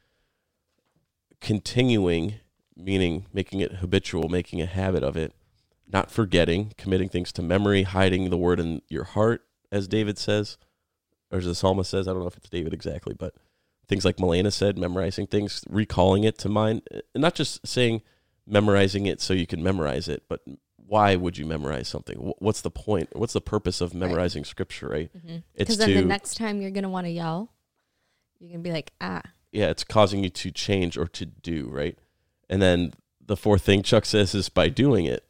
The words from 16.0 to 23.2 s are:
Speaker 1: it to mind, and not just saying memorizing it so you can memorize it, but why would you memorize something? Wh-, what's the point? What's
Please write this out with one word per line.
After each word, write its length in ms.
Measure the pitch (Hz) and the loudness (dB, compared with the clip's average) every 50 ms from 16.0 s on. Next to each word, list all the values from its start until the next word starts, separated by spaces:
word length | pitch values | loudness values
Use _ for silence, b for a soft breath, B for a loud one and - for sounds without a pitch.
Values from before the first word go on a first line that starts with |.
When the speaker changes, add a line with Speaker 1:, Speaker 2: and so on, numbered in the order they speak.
| 90 95 95 101 107 | 6 6 6 6 4
Speaker 1:
it 120 | 110 - - | 2 0 0
to 100 | - 98 | -2 0
mind, 320 | 104 107 110 110 110 107 - - | 0 2 2 2 0 -2 -6 -10
and 300 | - - - _ - 120 | -12 -14 -14 _ -2 0
not 140 | 147 175 - | 0 0 0
just 300 | - 151 - - - - | 0 -4 -4 -6 -10 -12
saying 360 | - - 127 123 117 113 110 - _ _ _ _ _ _ _ _ | -4 0 0 2 2 0 -2 -6 _ _ _ _ _ _ _ _
memorizing 600 | - 104 101 104 107 101 98 98 98 95 101 101 | 0 2 4 4 6 6 6 4 4 2 0 -2
it 160 | 98 80 - | -2 -2 -4
so 120 | - - 95 | -2 0 0
you 140 | 95 87 | 0 0
can 160 | - - 82 80 | -2 -4 -2 0
memorize 440 | 90 98 92 80 73 62 69 82 80 | 0 0 0 0 -2 -2 -2 -4 -4
it, 140 | 71 - - | -6 -8 -6
but 140 | _ - - - - 69 - _ _ _ | _ -10 -10 -10 -14 -18 -18 _ _ _
why 400 | _ - - 101 107 104 101 98 | _ -6 0 2 4 6 6 4
would 220 | 90 90 87 87 | 4 2 -2 -4
you 80 | - 73 | -4 -6
memorize 420 | 80 80 76 73 67 76 64 62 | -6 -4 -4 -4 -4 -4 -6 -6
something? 300 | - - - - - - | -8 -8 -10 -10 -10 -12
Wh-, 240 | 50 62 92 - - | -10 -8 -8 -8 -2
what's 200 | 95 104 107 - | -2 -2 -2 -2
the 100 | - 90 | -6 -8
point? 380 | - - - - 107 90 78 - - | -8 -6 -4 -2 -2 -2 -2 -4 -6
What's 180 | - | -6